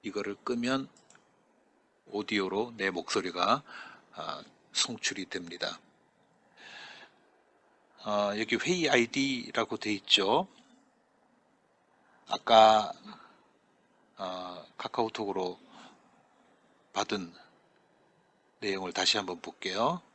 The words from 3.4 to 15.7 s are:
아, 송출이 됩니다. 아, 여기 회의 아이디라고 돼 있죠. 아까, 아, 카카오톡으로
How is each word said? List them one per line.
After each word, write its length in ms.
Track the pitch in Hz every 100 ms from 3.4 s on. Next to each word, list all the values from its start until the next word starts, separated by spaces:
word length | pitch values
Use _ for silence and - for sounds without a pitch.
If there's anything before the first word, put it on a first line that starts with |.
| 92 135 - - - - _
아, 320 | - 78 - - _ _
송출이 540 | - - 123 - - 92
됩니다. 540 | 92 85 78 - - _ _ _ _ _ _ _ - - - - - - _ _ _ _ _ _ _ _ -
아, 280 | 107 104 104 104
여기 160 | 107
회의 340 | 117 - 180 151
아이디라고 880 | 127 117 139 135 127 - - 110 113
돼 140 | 110
있죠. 520 | 101 - - 98 131 190 - - _ _ _ _ _ _ _ _ _ _ _ _ _ _ _ -
아까, 640 | 110 - 113 110 107 104 - 214 - - - _ _ _ _ _ _ _ -
아, 480 | 92 92 90 90 - -
카카오톡으로 800 | - - 113 - 101 95 90 87 -